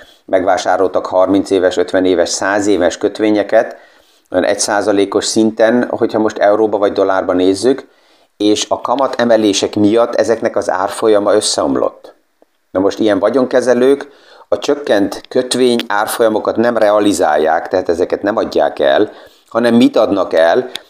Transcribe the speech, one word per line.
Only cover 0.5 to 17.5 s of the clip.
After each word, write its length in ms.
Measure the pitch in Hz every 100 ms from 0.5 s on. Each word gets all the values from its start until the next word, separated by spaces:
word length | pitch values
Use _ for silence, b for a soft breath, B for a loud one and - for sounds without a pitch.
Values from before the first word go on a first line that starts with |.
| 90 101 90 95 98 -
harminc 440 | 92 92 98 95
éves, 260 | 98 90 90
ötven 280 | 90 95
éves, 240 | 92 87 85
száz 380 | - 98 104 101
éves 320 | 95 87 -
kötvényeket – 800 | 104 - 107 104 101 110 120 - b b b b _
olyan 140 | 92
egy 140 | 82 101
százalékos 640 | - 104 101 101 98 104
szinten, 600 | - - 110 107 113 120 120
hogyha 280 | 104 113 110
most 200 | 107 -
euróba 400 | 101 104 110 104
vagy 140 | 101
dollárba 400 | 98 98 95 90
nézzük, 540 | 90 90 95 113 135 - b b b b -
és 300 | 104 104 -
a 120 | 92
kamatemelések 960 | - 127 131 - 120 113 107 98 98 -
miatt 380 | 104 113 117
ezeknek 420 | - 107 117 113 107
az 140 | 98
árfolyama 640 | 85 98 - 113 104 104
összeomlott. 800 | 104 - - 80 64 50 - - - _ _ _ _ _
Na 100 | 92
most 180 | 95 -
ilyen 200 | 107 98
vagyonkezelők 920 | 101 127 131 131 120 120 127 143 - B B B B
a 100 | 104
csökkent 640 | - 147 143 110 98 - -
kötvény 520 | 127 127 123 127 120 117
árfolyamokat 720 | 104 110 - 113 107 101 95
nem 200 | 117 117
realizálják, 920 | 104 104 104 87 85 76 78